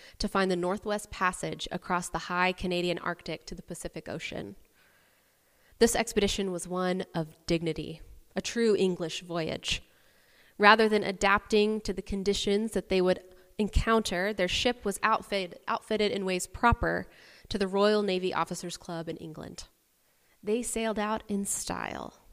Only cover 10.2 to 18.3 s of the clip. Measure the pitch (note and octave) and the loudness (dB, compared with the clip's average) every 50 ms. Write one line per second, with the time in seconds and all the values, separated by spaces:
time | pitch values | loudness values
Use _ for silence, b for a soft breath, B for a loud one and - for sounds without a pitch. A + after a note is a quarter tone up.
10.2 | b b b b b b b - G#3 G3+ G#3+ A3 A3 A3 G#3+ G#3+ - - G3+ F#3 | b b b b b b b 6 8 10 10 10 8 6 4 2 2 0 0 2
11.2 | - G3 G3 G#3 - - A3+ G#3+ G#3 G#3+ G#3+ G#3+ G#3 - F#3+ F#3 F#3+ - G3+ G3 | 4 4 4 4 2 2 4 4 4 4 2 -2 -4 -4 -6 -6 -6 -6 -6 -2
12.2 | F#3+ G3+ G3+ - - G#3 G3+ G3+ A3 A3+ - F#3+ F3+ - F#3+ F#3+ F3+ F#3 F3+ F3+ | 0 0 0 0 0 0 0 0 0 0 -2 -4 -2 0 2 4 4 4 2 2
13.2 | - - - b b b b - G#3+ G3 - - - A3 A3+ A3+ G#3+ - G3 F3 | -2 -8 -20 b b b b -2 -2 0 2 2 4 4 4 4 2 0 -2 -2
14.2 | F#3 G#3 A3 G3 F#3 F3+ - - - B3 A#3+ B3 - G#3 G3 - - G#3+ A3 - | -2 -2 0 0 0 0 0 0 2 0 0 0 -2 -4 -2 0 2 2 2 2
15.2 | - - G3+ G3+ F#3 F3 F3+ - - - A3+ A3+ - - A3 G#3+ G#3+ G3+ - G3 | 0 -2 -4 -4 -4 -4 -8 -12 -8 -6 -6 -6 -4 -4 -2 0 0 0 0 -2
16.2 | F#3+ F#3+ F#3 F3+ - - - - - A#3+ G3+ - - E3 E3+ F3+ F#3 B B B | -2 -2 -2 -2 -4 -6 -4 2 4 4 4 4 2 0 -2 -2 -4 B B B
17.2 | B B B B B - - G3+ G3 F#3+ F#3 G3 G3+ G#3 G#3+ G#3+ G#3 G3 F#3 F#3 | B B B B B -8 -4 -2 -2 0 2 4 4 4 4 4 2 2 0 0
18.2 | F3+ F#3 | 0 0